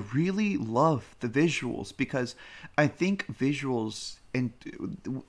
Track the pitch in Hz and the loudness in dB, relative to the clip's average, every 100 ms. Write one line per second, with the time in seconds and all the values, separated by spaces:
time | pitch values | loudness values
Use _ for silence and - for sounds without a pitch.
0 | 104 127 175 196 208 196 110 117 160 135 | 2 2 2 2 2 0 0 4 4 4
1 | - - 120 131 165 - 123 110 95 - | -2 -6 0 2 2 2 -4 -6 -8 -4
2 | 135 135 123 - - - - - - - | -2 0 -4 -6 -18 -18 -4 2 2 2
3 | 180 196 - 113 131 143 139 123 110 - | 0 0 -4 0 0 0 -2 -2 -2 -6
4 | - - - 127 127 - - - - - | -12 -14 -6 -2 -2 -6 -16 -8 -8 -8
5 | - 135 | -6 -8